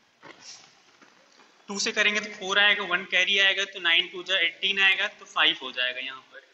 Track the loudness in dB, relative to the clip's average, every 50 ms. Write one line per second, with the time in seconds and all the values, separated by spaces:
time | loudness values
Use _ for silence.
0 | _ _ _ _ -20 -20 -20 -20 -20 -20 -20 -20 -20 -20 _ _ _ _ _ _
1 | -20 -20 _ _ _ _ _ _ _ _ _ _ _ -10 -6 -4 -4 -2 0 0
2 | 0 2 0 -2 -4 -6 -10 -10 -6 0 2 4 4 4 4 2 0 -2 -2 -4
3 | -2 0 0 0 2 2 2 4 4 2 2 0 -4 -6 -6 -2 0 2 2 2
4 | 2 -2 -6 -10 -6 -4 -2 0 0 -2 -2 -4 -4 -2 0 2 2 2 2 2
5 | -2 -4 -8 -12 -20 -6 0 2 2 2 2 -2 -6 -8 -6 -4 -4 -4 -4 -6
6 | -10 -12 -14 -16 -20 _ -20 -20 -20 _